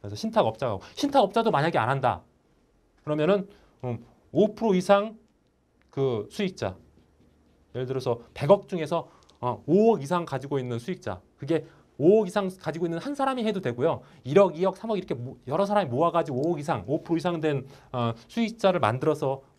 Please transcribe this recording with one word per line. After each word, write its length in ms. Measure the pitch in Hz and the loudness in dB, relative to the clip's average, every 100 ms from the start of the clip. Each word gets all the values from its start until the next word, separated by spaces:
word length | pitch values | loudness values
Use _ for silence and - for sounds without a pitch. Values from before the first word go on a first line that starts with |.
그래서 140 | 101 110 | -12 -8
신탁업자가, 640 | 226 226 123 - 127 95 - - | -2 2 2 0 -4 -4 -8 -4
신탁업자도 560 | 285 277 196 233 226 | 2 4 4 2 2
만약에 260 | 151 156 156 | 2 2 0
안 120 | 113 | 0
한다. 340 | 139 123 90 _ _ _ _ _ _ _ _ | 2 0 0 _ _ _ _ _ _ _ _
그러면은, 440 | - 151 151 196 190 - _ _ | -6 -2 2 0 -2 -16 _ _
음, 200 | 123 117 - _ _ | -8 -8 -10 _ _
오 240 | 151 208 214 | 2 2 2
프로 180 | 226 | 0
이상 440 | 185 185 202 214 226 _ _ _ _ _ _ _ | 0 4 2 2 -10 _ _ _ _ _ _ _
그 380 | - 135 113 104 | -2 0 -2 -6
수익자. 440 | - 196 - 104 90 - _ _ _ _ _ _ _ _ 123 | -6 -6 -4 -8 -8 -20 _ _ _ _ _ _ _ _ -10
예를 100 | 127 | -6
들어서 360 | 131 123 117 - | -4 -2 -4 -6
백억 340 | - 143 196 196 | -6 4 4 4
중에서, 420 | 180 147 165 151 - _ _ | -6 -4 -4 -6 -18 _ _
어, 220 | 123 113 - | -6 -6 2
오억 340 | 180 226 202 | 4 6 4
이상 240 | 139 175 165 | 0 -4 -2
가지고 320 | 135 131 139 | -6 -4 -4
있는 220 | 123 117 | -4 -6
수익자. 420 | 120 180 - 90 _ _ | -6 -8 -8 -10 _ _
그게 280 | 139 160 151 - _ - | -4 -4 -4 -20 _ 0
오억 280 | 151 220 196 | 4 4 2
이상 220 | 208 190 185 | -2 -4 -6
가지고 260 | - 160 170 | -8 -4 -4
있는 120 | 170 | -4
한 160 | 262 | -8
사람이 300 | 277 269 262 | -4 -2 -2
해도 180 | 220 196 | -2 -2
되고요. 400 | 131 120 156 131 - - | -4 0 0 -2 -6 -16
일억, 340 | 123 160 196 156 | 2 4 4 2
이억, 200 | 190 185 | -4 -4
삼억 200 | 226 208 | -6 -6
이렇게 160 | 185 | -4
모-, 240 | 131 120 - - | -8 -8 -12 -4
여러 180 | 156 196 | -2 0
사람이 240 | 208 165 | 0 0
모아가지고 580 | 120 170 170 160 151 156 | 2 2 2 -2 -2 -2
오억 120 | 160 | -2
이상, 240 | 147 131 95 | -2 -4 -2
오 160 | 160 | -6
프로 140 | - 165 | -2 -2
이상 220 | 180 170 | 0 -2
된, 260 | 156 139 120 - - | -2 -2 -6 -20 -10
어, 220 | 127 117 117 - | -2 -2 -4 -8
수익자를 520 | - 226 226 196 180 | -2 -2 2 0 4
만들어서 600 | 107 123 147 151 139 135 - | 2 2 0 0 -2 -4 -10